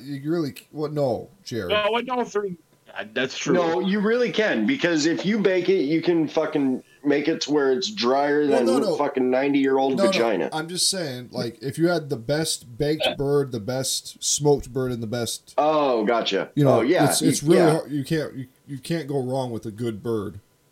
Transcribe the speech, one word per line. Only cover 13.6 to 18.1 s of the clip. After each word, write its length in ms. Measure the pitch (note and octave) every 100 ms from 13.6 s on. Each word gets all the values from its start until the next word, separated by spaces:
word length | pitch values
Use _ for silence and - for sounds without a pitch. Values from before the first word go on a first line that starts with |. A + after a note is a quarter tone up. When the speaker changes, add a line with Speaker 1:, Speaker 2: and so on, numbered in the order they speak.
Speaker 1:
best 600 | G2+ B2+ C3 - - -
smoked 500 | - - D3 C#3+ -
bird, 180 | B2 B2+
and 80 | A#2+
the 40 | A2+
best, 460 | A#2+ A2+ - - -
Speaker 3:
Oh, 460 | D3 D#3 C#3+ A#2+
gotcha. 460 | G#2 A#2 G#2 F#2+ E2+ -
Speaker 1:
you 80 |
know, 140 | C#3 A#2
Speaker 3:
Oh, 20 |
yeah, 260 | A#2 E3+ D3+
Speaker 1:
it's, 120 | -
Speaker 3:
you, 60 | C3
Speaker 1:
it's 140 | C#3
really 140 | D3 F3
Speaker 3:
yeah. 120 | E3+ D#3
Speaker 1:
hard, 120 | -
you 120 | D3
can't, 300 | C3